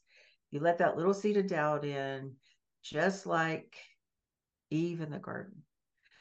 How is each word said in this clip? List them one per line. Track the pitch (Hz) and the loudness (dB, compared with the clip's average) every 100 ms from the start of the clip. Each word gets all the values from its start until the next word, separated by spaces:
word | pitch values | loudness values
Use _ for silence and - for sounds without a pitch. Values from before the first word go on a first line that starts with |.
| _ - - _ _ | _ -20 -20 _ _
you | 143 | 0
let | 160 170 | 2 4
that | 175 - | 4 4
little | 170 | 2
seed | 196 208 208 | 2 2 2
of | 190 | 2
doubt | 170 151 147 | 2 2 0
in, | 143 139 135 135 135 139 _ _ _ _ | -2 -4 -4 -6 -8 -14 _ _ _ _
just | - 151 175 190 185 | -8 0 2 0 0
like | 170 160 160 - - - _ _ _ _ _ _ _ - | 0 0 -2 -8 -20 -20 _ _ _ _ _ _ _ -4
Eve | 151 170 170 | -2 0 -2
in | 156 | -6
the | 139 | -8
garden. | - - 190 170 - _ _ _ _ _ | -8 -8 -10 -16 -20 _ _ _ _ _